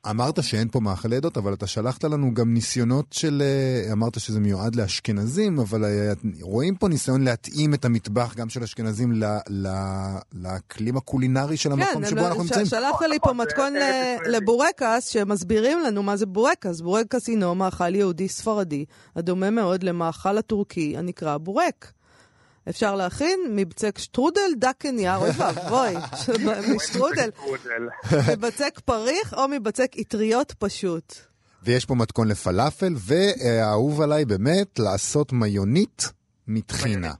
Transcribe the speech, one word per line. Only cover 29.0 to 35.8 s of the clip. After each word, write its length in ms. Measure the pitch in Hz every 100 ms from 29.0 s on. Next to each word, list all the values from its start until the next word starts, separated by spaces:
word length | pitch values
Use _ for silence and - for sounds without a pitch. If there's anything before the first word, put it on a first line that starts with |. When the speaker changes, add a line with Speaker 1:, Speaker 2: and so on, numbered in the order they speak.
| 226 330 440
Speaker 2:
או 140 | - 269
מבצק 440 | 285 220 208 262 -
אטריות 540 | 214 214 220 233 285 -
פשוט. 560 | 202 - 190 165 - - - _ _ _
Speaker 1:
ויש 220 | - 123
פה 100 | -
מתכון 340 | 127 113 - 113
לפלאפל, 640 | 101 - 90 135 - 190 156
והאהוב 1040 | 92 156 202 190 120 113 110 107 135 147
עליי 240 | 151 151
באמת, 540 | 139 98 117 180 196 -
לעשות 540 | 104 98 - 147 147
מיונית 800 | 127 107 101 98 143